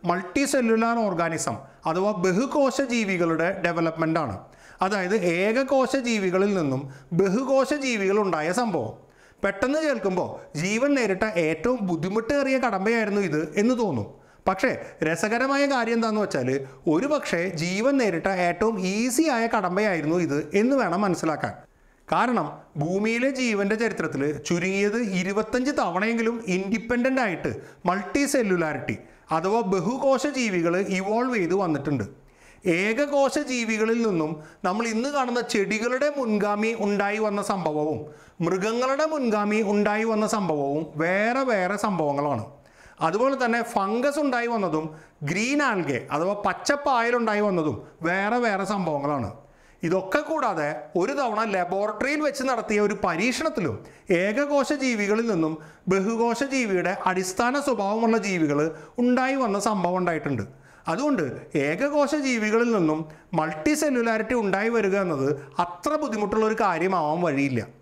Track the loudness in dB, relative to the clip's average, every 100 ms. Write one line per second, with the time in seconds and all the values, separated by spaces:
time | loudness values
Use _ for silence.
0 | 0 0 0 0 2 2 2 2 2 2
1 | 0 0 -2 -2 -4 -6 -10 -6 -2 0
2 | 0 2 2 2 2 2 2 2 0 0
3 | 0 0 0 2 0 0 -2 0 -2 0
4 | 0 0 -2 -6 -14 -20 -20 -4 -2 0
5 | 0 0 0 2 2 0 2 2 2 0
6 | 0 0 0 2 2 0 0 -2 -6 -14
7 | -4 0 2 0 2 2 2 0 0 0
8 | 2 2 2 0 0 0 0 -2 -4 -8
9 | -20 -20 -20 _ -2 0 0 0 0 0
10 | -2 -2 -4 -8 -12 -6 -2 0 2 2
11 | 2 0 0 0 0 0 0 0 -2 -2
12 | -2 -2 0 0 2 0 0 0 0 0
13 | 0 0 0 0 -2 0 2 2 0 -2
14 | -6 -12 -20 -4 -2 2 0 0 -8 -4
15 | -2 0 0 0 0 2 2 2 0 0
16 | 0 0 0 0 0 -2 -4 -4 0 2
17 | 2 -2 0 -2 -2 -4 -2 0 2 2
18 | 2 0 -2 0 0 2 0 0 -2 0
19 | 0 2 2 2 0 0 0 0 2 0
20 | 0 0 2 -2 0 2 4 4 2 2
21 | 0 0 0 -2 -4 -6 -18 _ _ _
22 | -2 2 2 0 -2 -8 -12 -4 -2 0
23 | 0 0 0 0 0 0 0 0 -2 0
24 | 0 0 -2 -2 -2 0 0 2 2 2
25 | 0 0 0 -2 0 0 0 0 0 0
26 | 0 2 0 -2 -2 -2 0 -2 0 0
27 | 2 2 0 -2 -4 -6 -12 -4 -2 0
28 | 0 0 2 2 2 2 0 -4 -6 -8
29 | -12 -20 -2 0 2 0 2 0 0 0
30 | 2 4 2 0 0 2 2 2 0 -2
31 | 0 0 0 0 0 0 0 0 0 -2
32 | -4 -10 -20 _ -20 -6 0 2 0 0
33 | 0 2 2 0 -2 -2 -2 0 2 2
34 | 2 0 -2 -4 -12 -4 -2 -2 -2 -2
35 | -2 -2 0 -2 0 0 0 0 0 0
36 | 0 0 0 0 0 0 -2 0 -2 0
37 | 0 0 0 -2 -2 -2 0 -2 -2 -4
38 | -8 -18 -20 -4 0 0 0 0 0 0
39 | 0 0 0 0 0 0 2 2 2 0
40 | 0 0 0 0 0 0 0 -2 -4 -2
41 | 0 2 2 0 0 0 0 0 0 0
42 | 0 0 0 -2 -4 -16 -20 -20 -20 -2
43 | 0 2 0 2 0 0 0 -2 0 0
44 | 0 0 0 0 -2 -2 0 -2 -4 -12
45 | -20 _ -4 -2 0 2 2 0 -2 -4
46 | -2 -2 -2 -2 -2 -2 0 0 2 0
47 | 2 0 0 2 2 2 -2 -4 -10 -6
48 | -2 0 0 0 0 -2 -2 -2 -2 -2
49 | -2 -2 -4 -10 -20 -20 -20 _ 0 0
50 | 2 -2 0 0 0 0 -2 -4 -4 0
51 | 0 0 0 0 0 0 0 -2 -2 -2
52 | -2 0 -2 -2 -2 -2 0 0 2 0
53 | -2 0 0 0 -2 -2 -4 -4 -12 -20
54 | 0 2 2 0 0 0 0 0 0 0
55 | 0 0 0 0 0 -2 -12 -10 0 0
56 | 2 0 0 0 0 0 0 0 0 0
57 | 0 0 -2 0 0 2 0 0 0 0
58 | 2 2 0 0 2 2 0 -4 -12 0
59 | 2 2 2 0 0 0 0 0 0 0
60 | 0 -2 -2 -4 -6 -12 -20 -12 -6 -2
61 | 0 0 -2 -6 -4 -2 0 0 0 2
62 | 0 0 0 0 2 2 2 2 2 0
63 | -4 -14 -4 -2 -2 0 0 2 2 2
64 | 0 0 0 0 0 0 0 0 2 0
65 | 0 0 0 -2 -4 -4 -4 -2 -2 -2
66 | -2 -2 0 0 0 2 0 2 0 0
67 | 0 0 0 2 0 -2 -4 -16